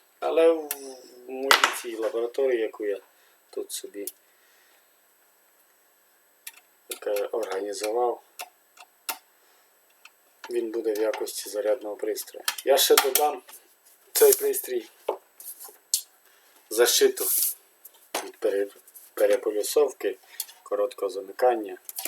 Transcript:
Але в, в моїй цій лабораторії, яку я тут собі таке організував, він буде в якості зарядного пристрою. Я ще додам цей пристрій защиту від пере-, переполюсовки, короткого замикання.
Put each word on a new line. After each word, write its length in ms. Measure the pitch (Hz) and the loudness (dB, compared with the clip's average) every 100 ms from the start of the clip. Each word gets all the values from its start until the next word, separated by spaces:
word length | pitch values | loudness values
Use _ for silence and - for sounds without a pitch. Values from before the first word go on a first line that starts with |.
| _ - | _ -6
Але 320 | - 151 165 | 0 4 4
в, 180 | 160 147 143 135 131 123 123 123 | 4 -2 -10 -12 -18 -20 -20 -12
в 20 | |
моїй 440 | 131 135 - - - | -2 4 4 4 -2
цій 140 | 120 110 | -8 -4
лабораторії, 680 | 107 113 120 - 135 117 | -2 -2 -4 0 0 2
яку 240 | 107 - 104 | -2 -4 -6
я 140 | 98 - _ _ _ _ | -6 -10 _ _ _ _
тут 220 | 101 98 | -12 -10
собі 340 | - 95 101 92 - _ _ _ _ _ _ _ _ _ _ _ _ _ _ _ _ _ _ _ _ _ _ - - _ _ - | -10 -12 -12 -12 -14 _ _ _ _ _ _ _ _ _ _ _ _ _ _ _ _ _ _ _ _ _ _ -20 -20 _ _ -18
таке 240 | - - 508 - | -8 -4 -2 -2
організував, 960 | 113 101 95 104 98 107 117 123 - - - - _ _ - - _ - - _ _ _ _ _ _ _ _ - _ _ _ - | -2 -4 -4 -4 -4 -2 0 0 -2 -10 -18 -18 _ _ -20 -20 _ -14 -12 _ _ _ _ _ _ _ _ -20 _ _ _ -6
він 220 | 120 113 | -4 -2
буде 220 | 113 110 | -4 -2
в 60 | 104 | 0
якості 500 | 110 - 113 - 98 | 0 -2 -6 -8 -8
зарядного 460 | 104 104 104 107 101 | -4 -2 -2 -4 -6
пристрою. 500 | 107 98 - - - - 127 | -6 -6 -8 -10 -8 -4 2
Я 120 | - | 4
ще 180 | - 147 | 6 6
додам 460 | 135 127 147 - - - _ _ _ _ _ | 6 2 0 -2 -14 -20 _ _ _ _ _
цей 220 | - 147 | 6 6
пристрій 560 | 135 139 131 - 120 107 _ - - _ - - - - - _ - - _ _ _ _ _ - | 6 2 -2 -4 -8 -8 _ -10 -10 _ -20 -18 -16 -18 -20 _ -6 -6 _ _ _ _ _ -4
защиту 560 | 110 117 - 131 127 123 - - - _ _ - - _ - | 4 4 6 4 2 0 0 0 -4 _ _ -20 -20 _ -10
від 140 | 95 - | -8 -4
пере-, 300 | 107 98 - - - - - | 0 0 -2 -8 -20 -20 -10
переполюсовки, 1040 | - - 494 110 104 - 151 147 - 101 92 - - - - | 2 4 4 2 -2 0 2 2 0 -6 -6 -14 -14 -14 -12
короткого 460 | - 101 101 - 98 | -6 -2 -2 -2 -6
замикання. 680 | 92 95 - 127 117 98 92 - - | -6 -10 2 2 2 -4 -12 -14 -10